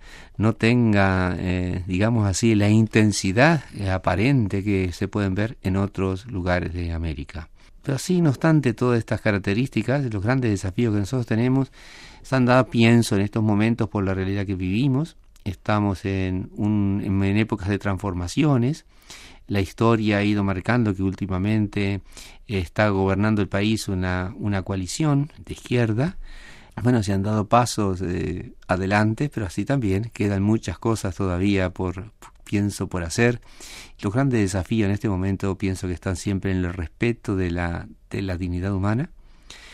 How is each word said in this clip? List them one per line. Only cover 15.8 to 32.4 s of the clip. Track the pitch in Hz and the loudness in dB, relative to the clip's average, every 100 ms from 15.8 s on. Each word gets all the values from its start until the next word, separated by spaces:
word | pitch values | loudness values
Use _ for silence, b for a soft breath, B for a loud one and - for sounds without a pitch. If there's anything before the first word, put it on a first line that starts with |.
| 104 92 | 2 0
en | 98 95 92 92 - | -2 -2 -2 -4 -6
un, | - 104 104 98 101 | -4 0 2 2 0
en | 104 98 98 104 | 0 0 2 2
épocas | 110 107 98 | 0 -2 -2
de | 101 | -2
transformaciones. | 101 92 101 87 87 135 151 127 123 160 - B B B B B - | -2 -4 -4 -4 -4 0 2 2 2 -2 -10 B B B B B -4
La | 101 | -2
historia | 92 - 113 113 107 101 | -2 0 2 4 2 2
ha | |
ido | 104 104 | 2 0
marcando | 98 92 113 120 107 | 0 -2 0 2 2
que | 92 | 0
últimamente | 95 90 95 90 101 110 104 104 98 98 - B B B - | -2 -2 -4 -2 0 0 0 -2 -2 -4 -8 B B B -6
está | 98 87 - 107 | -4 -4 0 2
gobernando | 95 95 95 107 104 | 2 2 2 2 2
el | 92 | 0
país | 98 107 110 - | 0 0 0 -2
una, | 92 92 90 92 - | -2 -2 -2 -4 -6
una | 104 98 | -4 -2
coalición | 92 95 90 - 151 143 143 - | -4 -6 -6 -2 2 2 0 -8
de | - | -14
izquierda. | - - 123 113 107 170 - B B B B B - | -12 -2 0 2 0 -2 -4 B B B B B -2
Bueno, | 113 123 | 2 2
se | 101 | 2
han | 98 | 0
dado | 107 107 104 | 0 0 2
pasos, | 120 117 - 98 92 | 4 2 0 -2 -2
eh, | 90 90 87 90 - - - | -4 -4 -4 -6 -10 -10 -4
adelante, | 92 95 104 107 110 147 | -2 2 2 2 0 -4
pero | 113 95 | -4 -6
así | - | -4
también | 98 139 104 95 117 | -2 0 0 0 -2
quedan | - 104 98 | -2 -2 0
muchas | 101 110 - - | 2 0 -2 -4
cosas | 113 110 98 | -2 -2 -4
todavía | - 95 87 101 98 90 | -4 -2 0 2 2 0
por, | 92 92 92 98 - - - | -2 -6 -6 -12 -18 -20 -20